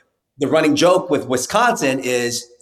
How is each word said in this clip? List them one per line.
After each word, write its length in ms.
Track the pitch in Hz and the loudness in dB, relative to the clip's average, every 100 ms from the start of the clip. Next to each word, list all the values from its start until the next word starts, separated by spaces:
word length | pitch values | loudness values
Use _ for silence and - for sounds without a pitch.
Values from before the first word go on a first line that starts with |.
| _ _ _ - | _ _ _ -6
the 80 | 135 | 0
running 300 | 156 156 - | 2 2 4
joke 340 | 170 180 - | 4 2 0
with 160 | 143 123 | -4 -2
Wisconsin 720 | 127 - 202 240 139 139 135 | -4 -2 0 0 0 -2 -2
is 480 | 127 123 120 120 - - | -2 -2 -2 -6 -12 -8